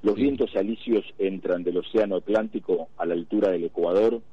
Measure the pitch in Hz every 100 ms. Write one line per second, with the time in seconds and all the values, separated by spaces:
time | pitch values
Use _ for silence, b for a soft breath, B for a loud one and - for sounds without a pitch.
0 | 101 101 135 135 123 - 101 113 - 110
1 | - - 95 95 90 87 87 87 - 110
2 | 104 92 - 107 110 107 - 113 80 -
3 | 85 85 85 107 101 90 85 - 85 92
4 | 113 117 113